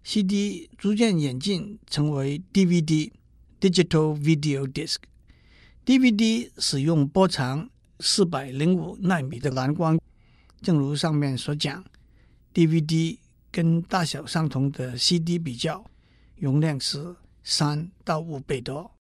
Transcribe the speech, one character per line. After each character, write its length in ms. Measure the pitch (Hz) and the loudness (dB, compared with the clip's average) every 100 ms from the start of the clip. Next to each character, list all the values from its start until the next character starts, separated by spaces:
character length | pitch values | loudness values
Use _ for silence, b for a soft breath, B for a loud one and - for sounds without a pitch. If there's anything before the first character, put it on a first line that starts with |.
，C 180 | - 214 | -2 0
D 480 | 190 202 202 185 - - | 2 0 -2 -6 -14 -4
逐 160 | 196 | -2
渐 240 | 208 226 170 | 2 2 2
演 220 | 143 127 | 0 -4
进 360 | 180 185 208 - _ | -4 -4 -6 -14 _
成 240 | - 151 | -2 -2
为 280 | 143 135 147 185 | 0 -4 -6 -2
D 120 | 196 | 2
V 160 | 185 175 | 4 4
D，Digital 1400 | 156 156 151 - _ _ _ _ 196 185 165 160 156 151 | 2 0 -2 -12 _ _ _ _ 2 2 2 2 0 0
Video 480 | 147 156 151 139 135 | 2 2 0 -2 -4
Disc。 280 | 135 156 - - _ b b b b b b | -8 -8 -10 -10 _ b b b b b b
D 140 | - 262 | 2 6
V 140 | 254 | 6
D 400 | 208 226 226 240 - | 4 2 2 -4 -6
使 240 | - 139 | -4 0
用 260 | 143 165 139 | 2 2 2
波 180 | 190 190 | 4 4
长 420 | - 127 139 233 _ _ _ | 2 -4 -4 -8 _ _ _
四 260 | - - | -2 2
百 280 | 175 143 135 | 2 0 -6
零 240 | 131 160 185 | 0 2 2
五 200 | 156 - | -2 -4
纳 200 | 185 175 | 0 0
米 200 | 131 117 | -2 -4
的 100 | 139 | -4
蓝 240 | 131 131 | 0 -2
光， 240 | 160 160 160 - b b b b b | 0 2 2 -2 b b b b b
正 160 | - 156 | 0 2
如 160 | 139 | 2
上 180 | 143 170 | -2 0
面 240 | 151 143 127 | 0 0 -2
所 160 | - | -4
讲 300 | 147 147 160 185 b b b b b _ | -4 -4 -6 -14 b b b b b _
，D 160 | - 165 | 2 4
V 120 | 165 | 4
D 380 | 151 160 165 - _ _ _ | 2 0 0 -6 _ _ _
跟 320 | - 165 165 | -2 2 0
大 220 | 165 190 | 0 -2
小 200 | 160 139 | -2 -6
相 240 | 160 165 156 | -6 -2 -2
同 220 | 135 139 | 0 -2
的 260 | 143 127 123 | -2 -8 -2
C 220 | - 175 | 0 2
D 180 | 165 175 | 0 -4
比 200 | 160 120 | -4 -4
较， 280 | 160 180 - b b b b - | -6 -6 -14 b b b b -6
容 240 | 143 143 | 0 2
量 180 | 160 139 | 2 0
是 380 | - 143 170 175 _ _ | -6 -6 -10 -16 _ _
三 480 | - - 147 147 170 _ | -6 -2 0 -2 -8 _
到 160 | - 156 | -4 -4
五 180 | 165 139 | -4 -10
倍 220 | - 135 | -6 -6
多。 320 | 123 143 190 _ | -4 -10 -12 _